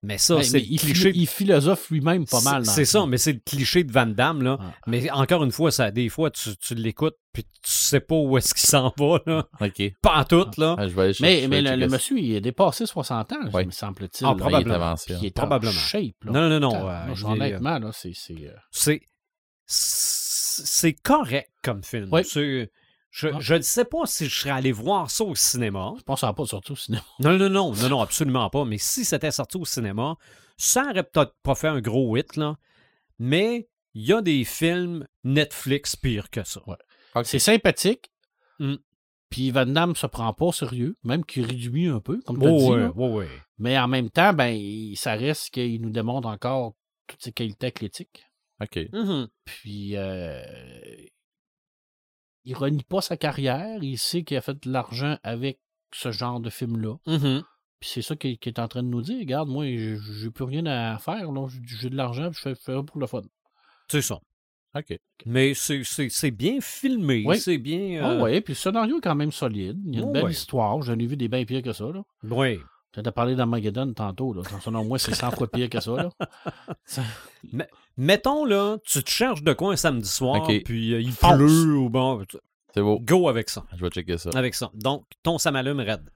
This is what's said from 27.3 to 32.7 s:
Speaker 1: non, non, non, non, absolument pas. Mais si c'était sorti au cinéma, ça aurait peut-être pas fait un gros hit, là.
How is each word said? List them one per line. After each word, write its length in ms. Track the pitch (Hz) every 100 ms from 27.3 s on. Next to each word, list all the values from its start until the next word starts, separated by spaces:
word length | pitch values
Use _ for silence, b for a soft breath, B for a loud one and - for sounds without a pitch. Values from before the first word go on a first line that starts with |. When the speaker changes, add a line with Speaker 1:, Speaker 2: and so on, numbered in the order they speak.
| 185
Speaker 1:
non, 100 | 196
non, 240 | 196 180
non, 160 | 104 123
non, 120 | 139
absolument 480 | 107 - 147 127 104
pas. 140 | 139 135
Mais 100 | 107
si 260 | - - 240
c'était 240 | 151 156
sorti 260 | - 135 185
au 80 |
cinéma, 520 | 170 - 110 98 135 165 b b b b
ça 260 | - 247 277
aurait 120 | 196
peut-être 320 | 175 - 139 _
pas 120 | -
fait 140 | 131 156
un 120 | 151
gros 340 | 113 113 127 113
hit, 200 | 147 -
là. 200 | 151 151 _